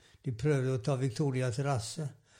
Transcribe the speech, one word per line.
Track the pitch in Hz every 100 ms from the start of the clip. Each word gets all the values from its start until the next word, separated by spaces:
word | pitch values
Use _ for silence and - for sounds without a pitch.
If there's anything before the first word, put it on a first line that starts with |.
| - -
De | 143
prøvde | 110 143 139 127
å | 131
ta | 151 131
Victoria | 131 107 143 127 127
Terrasse. | 110 139 131 110 - 143 - _